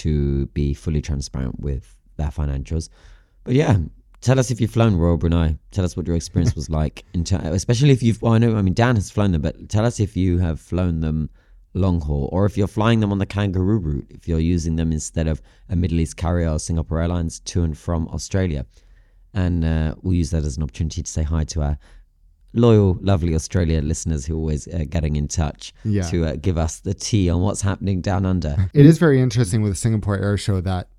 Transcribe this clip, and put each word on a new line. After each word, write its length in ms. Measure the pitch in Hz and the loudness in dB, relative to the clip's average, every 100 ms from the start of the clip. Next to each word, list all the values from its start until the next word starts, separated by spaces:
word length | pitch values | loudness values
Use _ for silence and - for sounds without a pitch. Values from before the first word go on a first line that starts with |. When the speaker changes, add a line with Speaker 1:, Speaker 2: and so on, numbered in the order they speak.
Speaker 1:
to 420 | 80 76 69 69 67 | -2 0 0 0 -2
be 280 | - 71 | -2 -2
fully 260 | 73 - 76 | -2 -2 -2
transparent 560 | - 76 71 - 64 - | -2 -6 -6 -6 -6 -6
with 360 | 73 67 - - _ - | -6 -6 -8 -20 _ -6
their 120 | 73 | -6
financials. 600 | - 71 69 65 80 - _ - - _ _ | -4 -4 -4 -4 -6 -6 _ -20 -20 _ _
But 100 | - | 0
yeah, 240 | 127 151 95 78 - _ - | 2 4 2 0 -8 _ -4
tell 180 | - 131 | 2 2
us 120 | 120 | 2
if 100 | 120 | -2
you've 100 | 110 | 0
flown 260 | 117 113 90 | 2 4 4
Royal 200 | 85 82 | 4 2
Brunei. 400 | 85 85 80 78 - | 2 2 2 -2 -4
Tell 140 | - | -4
us 120 | 90 90 | -2 -4
what 100 | 82 | -4
your 100 | 85 | -4
experience 380 | - 90 85 | -2 0 0
was 140 | - 73 | -2 -4
Speaker 2:
<laughs> 100 | 78 | -2
Speaker 1:
like, 240 | 76 - - | -2 -6 -8
in 100 | 92 | -6
ter-, 160 | 82 90 | -2 -2
especially 480 | 76 87 - 117 147 | -2 -2 0 2 4
if 120 | 131 | 4
you've, 180 | 117 113 | 2 0
well, 100 | 117 | 2
I 60 | 113 | 4
know, 180 | 117 110 | 4 2
I 60 | |
mean, 120 | 95 | 2
Dan 220 | 92 117 117 | 2 2 2
has 140 | 90 | 0
flown 220 | - 101 | 0 0
them, 100 | 82 | 0
but 260 | 69 - - | -2 -6 -4
tell 160 | 104 | 0
us 160 | 117 - | 0 0
if 160 | 101 - | -2 0
you 220 | 92 87 | 0 2
have 200 | 87 76 | 0 -4
flown 400 | - 87 90 82 | -6 -2 -2 -2
them 280 | 80 78 76 - _ - _ | -2 -2 -4 -10 _ -20 _
long 260 | 92 95 87 | -2 0 0
haul, 280 | 73 73 67 | -2 -4 -2
or 140 | 90 101 | 0 0
if 100 | 98 | 0
you're 100 | 98 | -2
flying 340 | - 107 117 | 0 2 2
them 120 | 104 | 0
on 60 | 101 | -2
the 80 | 95 | -2
Kangaroo 520 | 98 101 92 92 107 | -2 -2 0 0 0
route, 280 | 80 71 - | -2 -4 -8
if 160 | - - | -14 -4
you're 120 | 82 | 0
using 360 | 82 90 82 80 | 0 0 0 -2
them 160 | 82 | -2
instead 340 | 78 - - 78 | -2 -4 -4 -2
of 140 | 76 - _ - | -4 -8 _ -6
a 80 | 87 | -2
Middle 240 | 85 82 | 0 0
East 160 | 80 - | -2 -2
carrier 320 | 85 87 82 | -2 0 0
or 80 | 78 | -2
Singapore 420 | - 82 78 80 | -2 -4 -2 -2
Airlines 380 | 85 87 82 - | -2 -2 -4 -8
to 220 | - 92 | -6 -2
and 140 | 85 73 | -2 -2
from 320 | - 85 82 | -4 -4 -4
Australia. 560 | - - 98 92 73 - _ _ - _ _ _ | -8 -4 -2 -2 -4 -8 _ _ -20 _ _ _
And, 280 | - 90 87 80 | -2 0 0 0
uh, 280 | 80 78 - | 0 0 -2
we'll 140 | 92 | -2
use 160 | 87 80 | 0 0
that 140 | 82 | -2
as 120 | 73 65 | -2 -4
an 60 | |
opportunity 400 | 76 - 82 - | -6 -4 -6 -4
to 80 | 73 | -6
say 120 | - | -4
hi 220 | 76 80 | -2 -2
to 160 | 78 82 | -2 -2
our 180 | 73 71 - - - _ _ _ _ | -2 -4 -8 -20 -20 _ _ _ _
loyal, 420 | 117 120 110 98 87 | 2 6 6 4 2
lovely 320 | 92 95 85 | 0 0 2
Australia 480 | 80 - 92 85 80 | -2 0 0 2 0
listeners 420 | 73 80 - 78 | 0 -4 -4 -4
who 100 | 69 | -4
are 40 | 80 | -4
always, 280 | 80 73 - | -2 -4 -4
uh, 160 | 85 71 | -6 -4
getting 280 | 82 78 73 | -2 -2 -2
in 120 | 73 | -2
touch 460 | - 76 - - - | -2 -2 -4 -16 -10
Speaker 2:
Yeah. 180 | 110 101 | -2 -2
Speaker 1:
to, 200 | 85 85 | 0 0
uh, 120 | 80 69 | -2 -2
give 200 | 85 85 | -2 0
us 240 | 80 - | -2 -4
the 140 | - | -8
tea 340 | - - 107 87 | -6 -2 2 2
on 140 | 85 | 2
what's 180 | 98 101 | 0 0
happening 400 | 98 95 95 92 | -4 -2 -2 -2
down 240 | 85 92 | -2 0
under. 460 | 95 92 73 76 95 | 0 0 0 -2 2
Speaker 2:
It 140 | 151 143 | 8 8
is 100 | 160 | 8
very 220 | 170 135 | 4 4
interesting 400 | 127 120 110 104 | 2 0 0 0
with 160 | 107 95 | 0 0
Singapore 420 | 117 110 104 98 | 0 0 0 -2
Air 200 | 101 101 | 0 -2
Show 240 | - 98 | -2 -2
that 260 | 92 90 - | -2 -4 -6